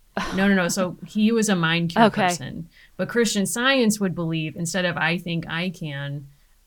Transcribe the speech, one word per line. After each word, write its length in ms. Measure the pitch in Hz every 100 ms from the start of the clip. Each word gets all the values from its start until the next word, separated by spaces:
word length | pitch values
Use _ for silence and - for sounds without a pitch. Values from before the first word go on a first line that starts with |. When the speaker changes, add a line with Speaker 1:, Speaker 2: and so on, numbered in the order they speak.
| _ - - 185
Speaker 1:
"No, 120 | 202
no, 60 | 190
no." 120 | 170
So 300 | 196 180 170
Speaker 2:
<laughs> 60 | 165
Speaker 1:
he 240 | 208 214
was 160 | 233 214
a 80 | 180
Mind 360 | 160 165 170
Cure 140 | 220 214
Speaker 2:
Okay. 180 | 208
Speaker 1:
person. 440 | 185 170 127 - 165 - - -
But 100 | 185
Christian 380 | 240 220 202 185
Science 520 | 240 262 269 220 214
would 140 | 190 165
believe, 400 | 165 160 156 175
instead 260 | 165 190 180
of 120 | 170
"I 200 | 156 180
think 280 | 175 170 147
I 220 | 160 185
can," 580 | 170 156 139 143 143 139 _ _ _